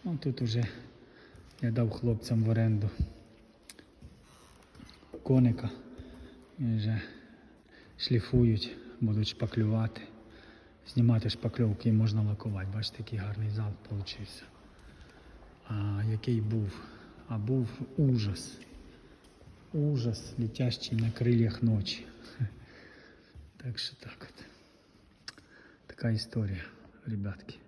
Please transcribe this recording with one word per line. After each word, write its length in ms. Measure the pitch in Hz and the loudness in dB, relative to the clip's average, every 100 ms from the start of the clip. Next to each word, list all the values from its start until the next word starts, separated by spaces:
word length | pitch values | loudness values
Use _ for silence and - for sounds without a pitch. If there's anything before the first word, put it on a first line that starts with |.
Ну, 140 | - 160 | -4 -2
тут 180 | 147 120 | -2 0
уже 240 | 120 117 113 - - - - - - - - - | 0 2 0 -4 -16 -20 -20 -20 -20 -20 -20 -4
я 100 | 123 | 0
дав 200 | 113 117 | 2 2
хлопцям 520 | - 120 110 - 113 | 2 0 0 2 2
в 60 | 110 | 4
оренду 400 | 113 113 107 104 - - - - - - - _ - - - - - - - - - - - - - - - | 4 4 4 0 0 -4 -4 -20 -20 -20 -20 _ -20 -20 -20 -20 -20 -20 -20 -20 -20 -20 -20 -20 -20 -18 -14
коника. 460 | - 131 123 110 110 - - - - - - - - - | 2 6 6 4 -4 -8 -16 -18 -18 -18 -20 -20 -20 -6
І 160 | 123 113 | -2 0
вже 260 | 107 110 - - - - - - _ - - - | 0 -2 -4 -14 -20 -20 -20 -20 _ -20 -20 -8
шліфують, 800 | - 120 - 123 120 107 - - - - | 2 2 4 4 6 4 0 -12 -16 -2
будуть 260 | 117 107 107 | 0 2 0
шпаклювати. 760 | - 107 - 107 110 110 - - - - - - - - - - | 0 -2 2 2 2 0 -4 -16 -18 -20 -20 -20 -20 -20 -20 -6
Знімати 420 | - 120 113 107 | 4 6 6 2
шпакльовки 600 | - 117 - 113 101 120 | -2 -4 2 2 2 4
і 20 | |
можна 300 | 110 110 107 | 6 6 4
лакувати. 460 | 107 104 110 98 95 | 2 0 -2 -4 -4
Бачите, 220 | 101 107 - | -4 -6 -8
який 200 | 110 110 | -6 -4
гарний 300 | 101 104 107 | -4 -4 -2
зал 220 | 104 107 101 - | -2 -4 -6 -6
получився. 540 | 104 98 - 101 - - - - - - - - - - - - - - | -6 -6 -10 -12 -14 -20 -20 -20 -20 -20 -20 -20 -20 -20 -20 -20 -20 -8
А 360 | 107 101 101 110 | -4 0 0 0
який 300 | 110 120 117 | 0 2 0
був? 300 | 107 110 101 - - - - - - | 2 0 0 -4 -14 -18 -20 -20 -8
А 100 | 113 | -4
був 300 | 104 131 117 - 120 - | 0 0 0 -4 -8 2
ужас. 600 | 143 123 104 95 - - - - - - - - - - - - - | 4 4 2 -2 -8 -14 -18 -18 -20 -20 -20 -20 -20 -20 -20 -20 -6
Ужас, 600 | 160 147 143 120 107 - - | 0 2 2 0 -2 -6 -4
летящий 600 | 117 - 123 113 - 113 | -4 0 0 0 -2 0
на 140 | 113 | 0
крилях 520 | 110 120 120 113 - | 2 4 6 4 4
ночі. 420 | 117 110 95 - - - - - | 4 4 0 -6 -10 -16 -18 -6
<laughs> 80 | 110 - - - - - - - - - - - | -6 -6 -20 -20 -20 -20 -20 -20 -20 -20 -20 -12
Так 160 | 131 107 | -10 -6
що 160 | - - | -8 -10
так 220 | - - | -18 -16
от. 240 | - - - - - - _ - - _ - - - - - - _ | -18 -18 -20 -20 -20 -20 _ -20 -20 _ -20 -20 -20 -20 -20 -20 _
Така 220 | - 120 | -4 0
історія, 540 | 107 - 113 104 92 82 - - - - | 0 0 -2 -2 -4 -8 -16 -20 -14 -8
ребятки. 500 | 107 101 98 - - | -4 -4 -8 -12 -18